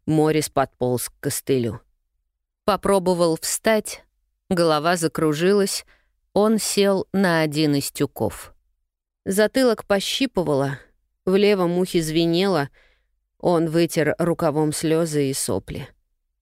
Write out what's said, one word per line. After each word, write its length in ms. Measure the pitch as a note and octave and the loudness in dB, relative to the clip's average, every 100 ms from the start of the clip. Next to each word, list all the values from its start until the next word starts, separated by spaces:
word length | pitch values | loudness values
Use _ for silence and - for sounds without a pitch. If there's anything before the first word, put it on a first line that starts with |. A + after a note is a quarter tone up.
| - | -2
Моррис 440 | D#3 D#3 D#3 - | 2 2 0 -2
подполз 600 | C#3+ C3 - B2 B2 - | -2 -4 -2 -2 -2 -6
к 40 | _ | _
костылю. 600 | C#3+ - - C3 A#2 G#2+ _ _ _ _ _ _ _ _ | -6 -6 -2 -2 -2 -6 _ _ _ _ _ _ _ _
Попробовал 760 | - F#3 G3 G3 F3+ F3 E3+ D#3+ | -2 0 2 2 2 2 2 0
встать, 600 | - - A3 G#3+ - - _ _ _ _ - | -4 -4 0 0 -2 -12 _ _ _ _ -4
голова 480 | F3 E3+ D3+ D#3+ F3+ | 0 2 2 0 0
закружилась, 840 | D#3+ - D#3 D3 F3+ G3+ G3 - - _ _ _ _ | -2 0 -2 2 2 2 0 -4 -12 _ _ _ _
он 260 | F#3+ G#3+ A3 | 0 2 0
сел 480 | - - G3 F#3+ - | 0 0 2 2 -2
на 300 | F#3+ F#3+ E3 | 0 2 2
один 320 | D#3 D3 D3+ | 0 0 0
из 180 | C#3+ - | 0 -2
тюков. 600 | - C#3+ - A2 - - _ _ _ _ _ _ _ - | -4 -4 -4 -6 -6 -16 _ _ _ _ _ _ _ -4
Затылок 600 | G3 G#3+ C4 B3+ G#3+ - | 0 0 2 2 0 -2
пощипывало, 920 | G3+ - - C4+ - D#3 C#3 C#3 C3+ - _ _ _ - | -2 -2 -4 -2 -2 0 0 -2 -4 -12 _ _ _ 0
в 100 | G3 | 2
левом 440 | G3+ G3+ F3 F3 | 4 2 0 0
ухе 240 | F#3 F3 | 0 -2
звенело, 680 | D#3 D#3+ E3 E3+ G3 E3 C#3 _ _ _ _ _ _ _ | 0 0 2 2 2 0 -2 _ _ _ _ _ _ _
он 280 | E3+ E3+ E3 | 0 0 0
вытер 460 | E3 E3+ E3+ D3 - | 0 0 0 0 0
рукавом 540 | E3+ D#3+ E3 C#3+ D3+ | -2 0 0 0 -2
слезы 580 | D3+ D#3 D#3+ E3 D3 C3+ | -2 0 0 0 -2 -2
и 20 | |
сопли. 540 | C3+ - G2 - - - _ _ _ _ _ | -2 -4 -4 -6 -12 -14 _ _ _ _ _